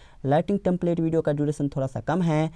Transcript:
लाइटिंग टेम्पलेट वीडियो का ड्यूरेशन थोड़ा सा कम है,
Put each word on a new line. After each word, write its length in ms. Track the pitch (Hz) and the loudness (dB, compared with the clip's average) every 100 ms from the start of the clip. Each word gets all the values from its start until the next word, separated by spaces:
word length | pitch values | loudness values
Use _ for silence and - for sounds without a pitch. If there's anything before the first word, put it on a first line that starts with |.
| - - | -20 -8
लाइटिंग 360 | 135 147 170 202 | 0 2 2 -2
टेम्पलेट 400 | 185 180 175 170 | 0 0 0 0
वीडियो 220 | 165 160 | 2 2
का 100 | 156 | 0
ड्यूरेशन 360 | 147 147 147 143 | 0 -2 -2 -4
थोड़ा 180 | 139 135 | -2 -4
सा 120 | - | -4
कम 200 | - 165 | -2 0
है, 280 | 170 151 160 | 2 2 0